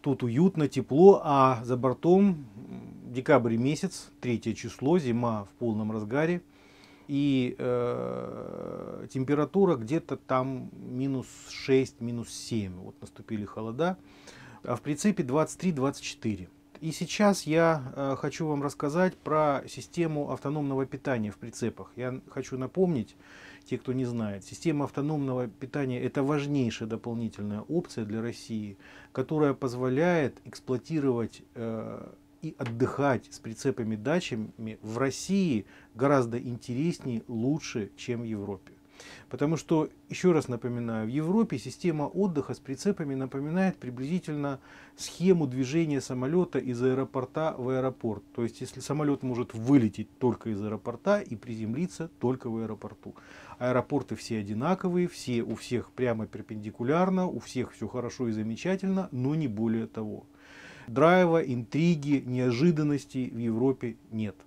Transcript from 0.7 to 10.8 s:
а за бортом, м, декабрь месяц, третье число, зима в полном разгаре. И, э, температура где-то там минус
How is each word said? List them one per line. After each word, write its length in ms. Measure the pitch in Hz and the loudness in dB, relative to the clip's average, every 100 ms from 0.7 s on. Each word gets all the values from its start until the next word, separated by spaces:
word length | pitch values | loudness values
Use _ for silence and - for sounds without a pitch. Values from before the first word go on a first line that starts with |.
| 135 120 135 190 196 | 0 0 10 12 10
а 380 | 165 139 131 120 117 | 6 6 6 6 0
за 100 | 127 | 0
бортом, 680 | 131 123 165 185 202 165 123 104 | 2 2 6 8 6 2 -6 -14
м, 560 | - 123 117 110 120 | -14 -14 -14 -16 -8
декабрь 460 | 123 127 139 117 113 | -6 4 6 6 2
месяц, 520 | 127 151 185 - - - | 0 0 -4 -8 -18 -8
третье 320 | 127 117 117 | -4 -2 -2
число, 440 | 104 117 - 127 180 | -6 -8 -4 2 2
зима 460 | 135 117 120 110 | 2 0 0 -2
в 40 | 98 - | -6 -4
полном 340 | 120 107 107 | -2 -2 -2
разгаре. 480 | 110 104 135 160 175 - - - - - - - | -4 -2 0 0 0 -6 -20 -20 -20 -20 -20 -4
И, 480 | 143 143 131 123 - | 0 2 2 0 -2
э, 1500 | 127 123 120 123 123 123 123 - - 50 - - - - 117 | -2 0 0 -2 -4 -6 -8 -10 -10 -10 -10 -10 -10 -12 -8
температура 640 | 131 131 147 147 196 190 143 | -6 0 0 2 4 4 4
где-то 400 | 110 160 - 139 | 0 -4 -2 -10
там 540 | - 131 131 127 123 | 0 0 0 -4 -10
минус 540 | - | -14